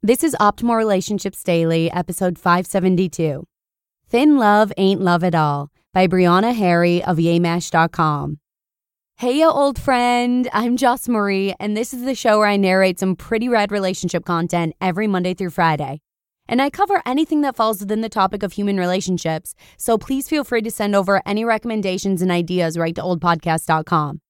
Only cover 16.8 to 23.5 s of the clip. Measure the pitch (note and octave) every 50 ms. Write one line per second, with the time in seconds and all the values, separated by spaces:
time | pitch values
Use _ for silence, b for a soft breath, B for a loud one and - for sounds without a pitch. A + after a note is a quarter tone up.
16.8 | G4 F4+ G4+ F#4 - - B3+ C#4 D#4+ - - D4+ D4 C#4 B3+ - A3+ A3 A3+ F3+
17.8 | G3+ G3 G#3+ A3 A3 A3+ - A3 F#3+ F#3+ G3+ G3+ G3+ G3 - - G3+ G3+ G3+ G3
18.8 | F3+ F3 F3+ F#3 E3+ - F#3 F3 - E3 D#3+ D#3+ - - - b b b b b
19.8 | - - A3+ A3 - - C4+ C4 C4+ - D#4+ D4+ C#4+ - - A#3 G#3+ A3+ G#3+ -
20.8 | G#3+ G#3 G#3 G3+ F#3+ F3+ G3+ F#3+ - - G3+ G#3 A3+ A#3 A3+ G#3+ _ A#3 A3+ G#3+
21.8 | G3 G3 F#3 F3+ - G3 G3 F3 F3+ F#3 F3+ F3 E3+ D#3+ F3+ F3+ F3 E3 D#3+ E3+
22.8 | E3 E3 E3+ - - F3+ F3+ E3 C#3+ F3+ E3+ E3 - F3